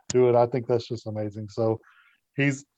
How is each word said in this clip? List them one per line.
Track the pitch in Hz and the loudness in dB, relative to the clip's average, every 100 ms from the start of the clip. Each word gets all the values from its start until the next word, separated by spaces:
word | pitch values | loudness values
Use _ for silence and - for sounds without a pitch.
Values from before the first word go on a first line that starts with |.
| - | -2
do | 123 123 | 2 4
it. | |
I | 120 120 | 4 2
think | 131 120 | 0 -2
that's | 120 - | -2 -2
just | 117 110 | -10 -8
amazing. | 107 107 104 107 | -8 -8 -8 -12
So | 113 113 107 _ _ _ _ _ - | -4 -2 -2 _ _ _ _ _ -4
he's, | 139 135 - | -2 -2 -10